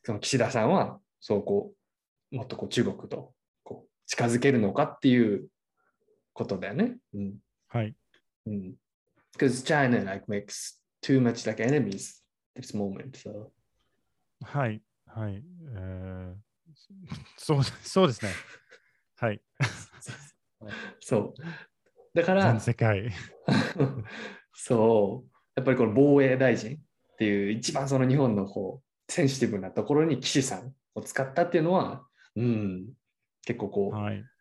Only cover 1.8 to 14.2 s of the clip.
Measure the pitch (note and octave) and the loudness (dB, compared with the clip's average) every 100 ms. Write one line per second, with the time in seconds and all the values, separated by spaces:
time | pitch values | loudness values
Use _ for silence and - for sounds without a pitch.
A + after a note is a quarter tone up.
1.8 | _ _ _ _ _ B2+ - - - - | _ _ _ _ _ -10 -8 -10 -4 0
2.8 | G2+ - - - - _ _ _ - - | 0 -4 -10 -12 -12 _ _ _ -18 -18
3.8 | _ _ - - A#2 A#2+ C#3 B2 G2+ A#2 | _ _ -10 -2 0 4 4 4 2 0
4.8 | - - C3+ B2 A2 G2 - _ _ _ | -2 2 4 6 4 2 -6 _ _ _
5.8 | _ _ _ _ _ - - F#2+ F#2+ A#2+ | _ _ _ _ _ -8 -6 -4 -4 -2
6.8 | A#3+ A#3+ _ G#2 G2+ G#2 _ _ _ A#2+ | -2 -4 _ -10 -8 -10 _ _ _ -4
7.8 | G#2+ - _ _ _ _ G#2+ G2+ F#2 - | -4 -8 _ _ _ _ -8 -8 -10 -16
8.8 | _ _ _ _ _ - C#3 B2 - D3+ | _ _ _ _ _ 0 0 0 0 2
9.8 | C3 A#2 G2 G2 - G2+ - - - _ | 4 2 0 -8 -6 -6 -6 -14 -14 _
10.8 | _ _ - C3+ A#2+ A#2 A2+ A2 A#2 D3 | _ _ 2 4 4 0 -6 -2 0 0
11.8 | G2+ G2 - - _ _ _ - - G#2+ | 0 -6 -12 -18 _ _ _ -20 -10 -6
12.8 | G2+ F#2+ B2+ - G#2 G#2+ A2 _ _ _ | -6 -8 -14 -16 -14 -14 -16 _ _ _
13.8 | _ _ _ _ | _ _ _ _